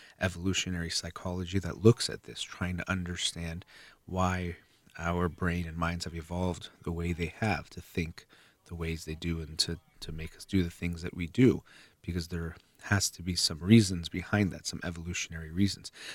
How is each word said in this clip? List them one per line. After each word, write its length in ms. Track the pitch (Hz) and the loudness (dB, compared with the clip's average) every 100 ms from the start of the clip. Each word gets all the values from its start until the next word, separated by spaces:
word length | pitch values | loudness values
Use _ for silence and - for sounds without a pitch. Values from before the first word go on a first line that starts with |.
| - - | -20 -2
evolutionary 720 | 92 87 92 92 - 87 85 | -2 0 0 0 0 -2 -2
psychology 720 | - 85 - 92 90 87 95 | -4 -6 -8 -6 -4 -2 -2
that 240 | 87 - | -2 6
looks 260 | 107 117 - | 8 8 4
at 140 | - | -6
this, 180 | - - | -12 -12
trying 360 | - - 90 90 | -10 -6 -4 -2
to 140 | - | -2
understand 720 | 92 87 87 - - 85 82 - - - - - | -2 -2 -4 -4 -4 -6 -8 -12 -20 -20 -20 -6
why 520 | 90 92 90 87 85 _ _ _ - | 0 2 2 -4 -8 _ _ _ -6
our 320 | 85 87 87 | -2 2 0
brain 360 | 78 87 87 82 | 0 -2 -2 -2
and 120 | 80 | -2
minds 260 | 82 87 | -2 -2
have 100 | 87 | -6
evolved 560 | 82 80 87 90 87 - - | -10 -6 -2 -2 -2 -8 -12
the 80 | - | -8
way 220 | 82 85 | -4 -2
they 200 | 82 82 - | -2 -4 -2
have, 300 | 110 80 - | 0 0 -4
to 100 | - | -16
think 460 | - - 82 - - - - _ - | -8 -4 -4 -6 -20 -20 -20 _ -14
the 100 | 85 | -6
ways 300 | 82 82 - | -4 -4 -6
they 100 | 80 | -6
do 240 | 85 82 | -4 -4
and 180 | 78 80 | -4 -4
to, 220 | - 82 - - | -2 -4 -10 -14
to 100 | - | -10
make 240 | 78 80 - | -8 -10 -12
us 80 | |
do 180 | - 98 | 0 2
the 80 | 87 | 2
things 320 | - 87 82 | -2 -4 -4
that 140 | 90 - | -6 -6
we 100 | 85 | -2
do, 380 | - 127 - - - - _ | 6 6 6 0 -20 -20 _
because 260 | - 87 80 | -6 -4 -4
there 280 | 87 82 - _ _ | -4 -6 -10 _ _
has 260 | - 101 - | 0 2 2
to 140 | - | -4
be 100 | 87 | -4
some 260 | 85 - 80 | 0 0 0
reasons 500 | 87 113 98 92 82 | 8 10 8 2 -4
behind 420 | 95 87 104 98 | -6 0 2 2
that, 160 | 76 - | 0 -8
some 140 | 87 | -8
evolutionary 680 | 82 85 85 87 - 82 80 | -6 -6 -6 -6 -6 -8 -4
reasons. 400 | 85 101 - - - - | 2 2 2 -10 -16 -14